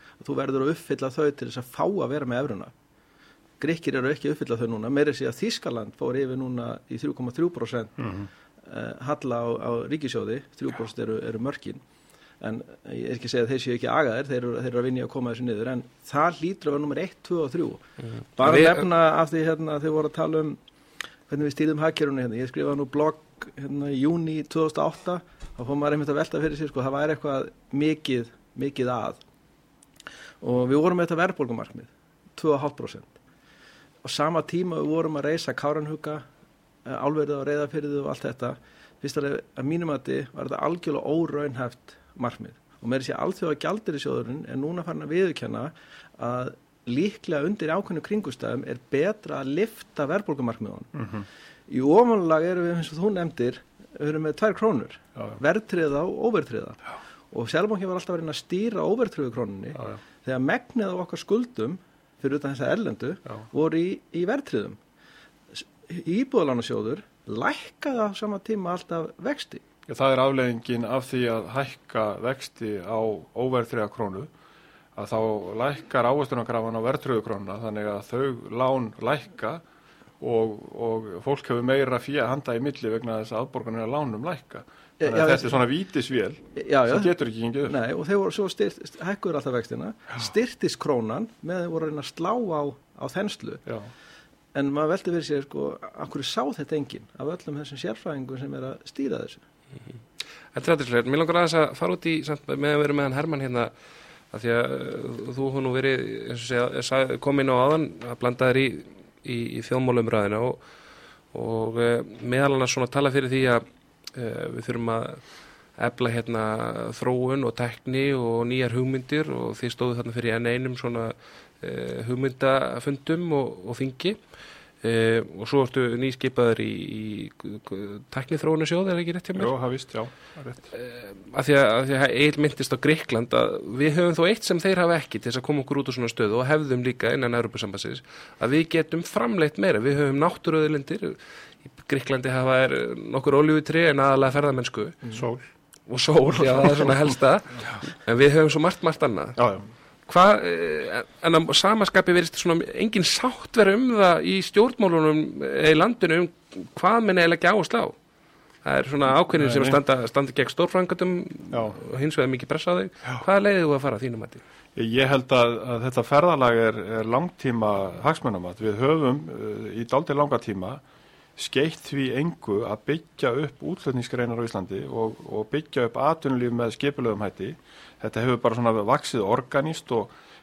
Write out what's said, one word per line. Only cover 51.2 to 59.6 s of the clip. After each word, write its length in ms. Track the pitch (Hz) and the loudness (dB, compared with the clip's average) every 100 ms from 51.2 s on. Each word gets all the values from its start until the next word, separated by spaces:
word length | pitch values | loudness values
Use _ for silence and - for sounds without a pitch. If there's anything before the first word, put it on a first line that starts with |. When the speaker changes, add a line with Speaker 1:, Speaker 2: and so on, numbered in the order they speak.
| 104 - - - - | -10 -18 -20 -20 -6
Speaker 1:
Í 120 | 127 | 0
ofanlag 600 | 135 185 240 220 170 160 | 6 8 8 4 4 2
erum 220 | 175 180 | 2 0
við, 120 | 170 170 | 0 -2
eins 140 | 156 | -4
og 60 | 156 | -2
þú 120 | 208 | -2
nefndir, 460 | 185 165 - 120 - _ _ - - | 0 -4 -2 -4 -4 _ _ -20 -8
við 100 | 147 | -4
erum 140 | 156 | -2
með 140 | 156 151 | -4 0
tvær 180 | 214 | 0
krónur, 380 | - 220 143 - - _ 127 | 2 2 2 -4 -14 _ -12
Speaker 2:
Já, 60 | 110 | -12
já. 80 | 110 | 0
Speaker 1:
verðtryggða 600 | 143 202 - 180 156 139 180 | 2 2 0 0 0 0 -2
og 260 | - 233 | 0 0
óverðtryggða. 420 | 202 131 131 - - | 2 0 -6 -8 -14
Speaker 2:
Já. 160 | - - - - - | -16 -16 -18 -20 -12
Speaker 1:
Og 120 | - 113 | -8 -2
Seðlabankinn 400 | 156 208 202 190 | 0 0 -2 -4
var 100 | 180 | -6
alltaf 160 | - | -4
að 60 | 175 | -6
reyna 120 | 160 | -6
að 100 | 151 | -8
stýra 440 | - 180 226 202 156 | -4 -2 -2 -2 0
óverðtryggðu 440 | 226 220 - 131 | 0 0 -2 -4
krónunni 380 | 117 107 98 | -4 -6 -6